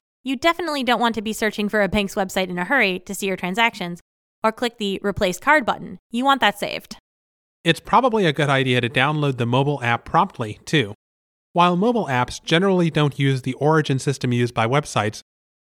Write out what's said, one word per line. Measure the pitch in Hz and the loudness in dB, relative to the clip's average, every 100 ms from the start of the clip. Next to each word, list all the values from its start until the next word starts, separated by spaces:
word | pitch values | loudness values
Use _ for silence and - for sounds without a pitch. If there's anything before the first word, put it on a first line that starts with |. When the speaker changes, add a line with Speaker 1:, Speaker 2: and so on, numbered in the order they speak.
| _ _ | _ _
Speaker 1:
you | 254 | -8
definitely | 262 330 339 339 294 | 0 0 0 -2 -2
don't | 247 233 | 0 2
want | 233 | 2
to | 220 | 0
be | 214 | -4
searching | 208 214 208 208 | -2 -2 -2 -2
for | 214 | 0
a | 190 | 2
bank's | 208 196 - | 0 -2 -2
website | 190 - 185 | -2 -2 -4
in | 175 | -4
a | |
hurry | 180 277 208 180 | 0 2 2 -2
to | - | -8
see | 196 196 | -6 -4
your | 185 | -4
transactions, | 180 190 233 - 175 175 _ _ _ _ | -4 0 0 -2 -10 -10 _ _ _ _
or | 220 | -4
click | 220 247 - | -2 -6 -4
the | 202 190 | -4 -4
Replace | 202 196 196 180 | -4 -2 -2 0
Card | - 302 | 2 2
button. | 208 - - 185 _ | 2 -4 -6 -16 _
You | 233 | -2
want | 269 277 | 2 2
that | 208 202 | 2 0
saved. | - - - - _ _ _ _ _ _ | -6 -8 -12 -20 _ _ _ _ _ _
Speaker 2:
It's | 165 160 | 0 0
probably | - 208 254 220 175 | 2 2 2 2 0
a | |
good | 147 143 | 0 0
idea | 135 131 123 | 2 2 2
to | 117 | 0
download | 127 135 151 143 123 | 0 0 0 -2 -2
the | 120 | 0
mobile | 127 143 143 | 2 0 -2
app | 120 117 | -2 -2
promptly, | - 160 190 - 110 104 | 0 0 0 -2 -10 -10
too. | - 160 104 104 _ _ _ _ _ | -2 0 0 -6 _ _ _ _ _
While | 170 175 175 | 2 2 4
mobile | 214 233 156 | 2 0 0
apps | 127 123 - | 0 -2 -4
generally | - 160 196 185 170 | 0 2 4 2 2
don't | 151 147 135 | 2 0 2
use | 139 131 | 0 0
the | 127 | -4
origin | 123 143 156 147 135 | -2 2 2 2 -2
system | 147 131 127 | -2 -2 0
used | 120 120 | 0 0
by | 117 113 | 0 0
websites, | 143 147 123 107 - - _ _ _ | 0 0 -2 -2 -4 -18 _ _ _